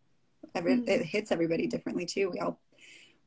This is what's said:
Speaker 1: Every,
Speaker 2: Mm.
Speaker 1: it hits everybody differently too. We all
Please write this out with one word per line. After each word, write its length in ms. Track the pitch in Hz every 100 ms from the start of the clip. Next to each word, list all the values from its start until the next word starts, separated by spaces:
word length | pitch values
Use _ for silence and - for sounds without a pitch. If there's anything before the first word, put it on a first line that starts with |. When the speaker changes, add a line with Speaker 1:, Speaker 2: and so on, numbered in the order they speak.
| _ _ _ _ -
Speaker 1:
Every, 220 | 190 170 254
Speaker 2:
Mm. 120 | 233
Speaker 1:
it 160 | 196
hits 260 | 160 208 208
everybody 360 | 170 165 165 170
differently 400 | 160 - 175 175
too. 240 | - 196
We 100 | 196
all 180 | 175 - _ _ - - - _